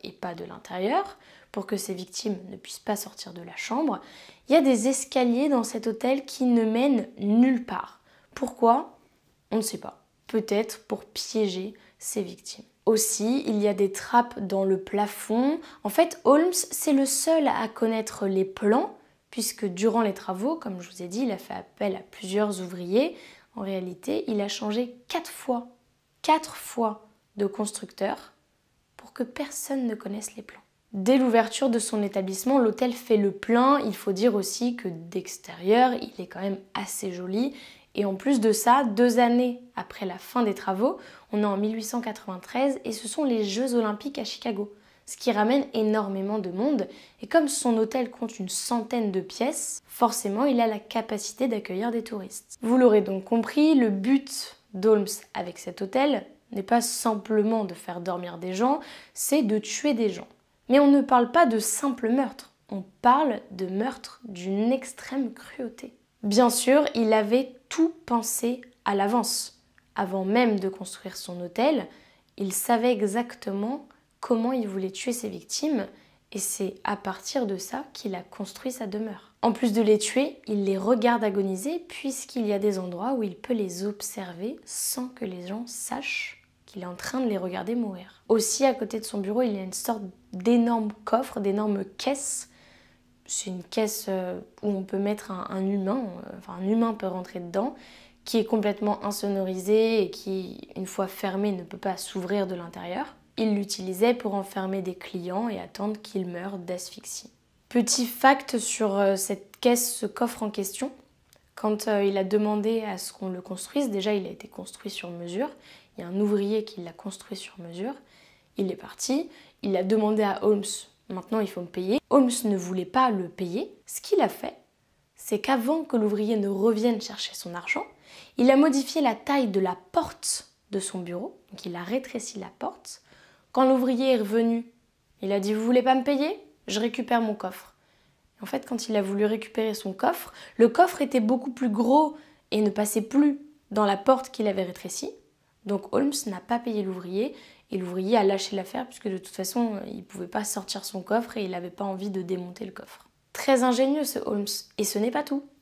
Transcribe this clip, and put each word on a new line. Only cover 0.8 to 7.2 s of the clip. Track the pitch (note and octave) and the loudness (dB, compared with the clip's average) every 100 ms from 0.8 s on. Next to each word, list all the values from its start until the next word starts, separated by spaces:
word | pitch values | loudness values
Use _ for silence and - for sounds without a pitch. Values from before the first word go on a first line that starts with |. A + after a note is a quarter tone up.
| G3+ E4 G4 - - - _ | 0 0 -2 -10 -20 -20 _
pour | G#3 F#3+ | -10 -4
que | G3 | -4
ses | F#3+ | -4
victimes | F#3 F3+ - G#3+ F#3 F#3 | -8 -10 -6 -4 -6 -8
ne | G3 | -16
puissent | - - | -16 -8
pas | - | -4
sortir | G#3 - - F3+ | -4 -6 -14 -16
de | E3+ | -16
la | E3+ | -14
chambre. | - - A#3+ D#4 F#3+ - - - - - | -10 -4 -2 0 -2 -8 -20 -20 -12 4
Il | |
y | D#4 | 6
a | |
des | C4+ A#3+ A#3+ | 6 4 2
escaliers | C4 - C4 B3 A#3+ D4 | 0 0 2 4 4 4
dans | C4 | 2
cet | A3+ A3+ | 0 -4
hôtel | A3+ A3 B3+ C#4 | -4 -2 0 0
qui | C#4 - | -2 0
ne | B3+ A#3 | 4 4
mènent | A3 A#3 C#4 A#3+ - | 4 4 4 2 0
nulle | - | -2